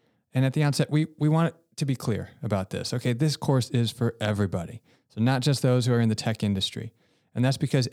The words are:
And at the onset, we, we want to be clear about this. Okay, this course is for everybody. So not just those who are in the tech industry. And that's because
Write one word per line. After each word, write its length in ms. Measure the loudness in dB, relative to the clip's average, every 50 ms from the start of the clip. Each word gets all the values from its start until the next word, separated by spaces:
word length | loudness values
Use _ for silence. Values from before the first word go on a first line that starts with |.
| _ _ _ _ _ _ 0
And 100 | 0 0
at 100 | 2 2
the 100 | 2 2
onset, 260 | 2 2 0 0 2
we, 160 | 0 0 0 -2 -2 -2
we 100 | 0 2
want 240 | 2 2 2 0 -2 _ _ _ _
to 100 | -4 -2
be 100 | -2 -2
clear 360 | -2 -2 -2 -4 -4 -4 -8 -10 -10
about 300 | -4 -2 -2 -2 -2 -4
this. 240 | -6 -8 -6 -4 -4
Okay, 180 | -2 -2 -2 0
this 240 | 2 0 0 0 0
course 320 | 0 2 2 2 2 0
is 220 | 0 0 0 0
for 240 | -2 -2 -2 -2 -2 -2
everybody. 640 | -2 -2 0 0 0 0 -2 -4 -6 -8 -12 -16 -20 _ _ _ _ _ _
So 60 | -2
not 200 | 0 2 2 2
just 200 | 2 0 0 2
those 240 | 2 2 2 2 2
who 80 | 2 2
are 80 | 2
in 80 | 2 2
the 60 | 0
tech 280 | 0 -2 -2 -2 0 0
industry. 480 | 0 0 0 -2 -4 -4 -8 -12 -12 -14 _ _ _ _ _ _ _ -4
And 100 | 0 0
that's 120 | 0 0
because 320 | 0 -2 0 0 0 0 0